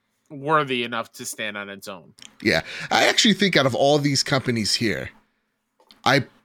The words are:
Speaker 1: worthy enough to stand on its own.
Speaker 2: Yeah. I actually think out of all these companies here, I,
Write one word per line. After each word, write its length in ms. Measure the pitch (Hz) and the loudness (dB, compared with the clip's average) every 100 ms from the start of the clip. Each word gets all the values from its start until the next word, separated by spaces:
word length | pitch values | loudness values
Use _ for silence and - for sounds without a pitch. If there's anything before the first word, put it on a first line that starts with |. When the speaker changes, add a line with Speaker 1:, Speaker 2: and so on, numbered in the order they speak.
| _ _ _ | _ _ _
Speaker 1:
worthy 520 | 143 139 156 139 127 | -10 -2 0 0 -2
enough 280 | 120 117 113 | -4 -6 -8
to 120 | - 123 | -12 -12
stand 320 | - 110 104 | -8 -8 -8
on 120 | 101 | -10
its 180 | 98 104 | -12 -14
own. 280 | 92 78 _ - _ | -16 -18 _ -20 _
Speaker 2:
Yeah. 200 | - 80 - - - | 0 0 -2 -10 -2
I 160 | - 117 | 2 2
actually 300 | - 226 190 | 4 2 4
think 200 | 202 165 | 2 4
out 120 | 131 | 2
of 80 | 117 | 2
all 240 | 139 147 | 4 4
these 240 | 143 135 | 2 0
companies 500 | - 139 127 117 101 - | 0 -2 -2 -2 -2 -2
here, 360 | 113 71 62 - _ _ _ _ _ _ _ _ | -2 -2 -6 -14 _ _ _ _ _ _ _ _
I, 220 | 117 139 - _ | 2 2 0 _